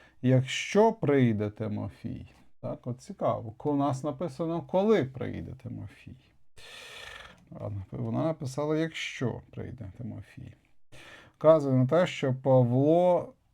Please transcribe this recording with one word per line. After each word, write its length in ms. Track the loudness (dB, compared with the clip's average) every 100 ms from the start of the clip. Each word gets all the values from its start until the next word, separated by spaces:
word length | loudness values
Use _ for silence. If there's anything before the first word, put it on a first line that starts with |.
| _ -4
«якщо 720 | 2 2 2 -6 0 4 4
прийде 560 | 2 0 4 4 2 -2
Тимофій». 840 | -6 -6 -6 -8 -10 -12 -12 -14 -20 -20 -14
Так, 260 | -12 -10 -10
от 140 | -12
цікаво, 500 | -12 -6 -4 -4 -6 -8
ко-, 140 | -4
у 40 | -2
нас 280 | -2 -2
написано, 580 | -6 -6 -8 -6 -6 -6
коли 420 | -2 0 2 2
прийде 480 | 0 -6 -8 -8 -10 -12
Тимофій. 540 | -12 -12 -12 -16 -20 -20 _ _ -20 -20 -20 -20 -20 -18 -18 -18 -20 -20 -18 -10
А 100 | -8
напи-, 280 | -8 -8 -8
вона 260 | -4 -2
написала, 540 | -2 -4 -6 -4 -2 0
«якщо 640 | -2 -6 -10 -6 -6 -6 -12
прийде 400 | -14 -12 -12 -14 -12
Тимофій». 560 | -12 -12 -14 -18 -18 -20 _ -20 -20 -20 -20 -20 -20 _
Вказує 380 | 6 6 6 4
на 120 | 4
те, 200 | 4 2
що 280 | 0 -2 0
Павло 880 | 4 6 6 4 4 6 6 2 0 -14 _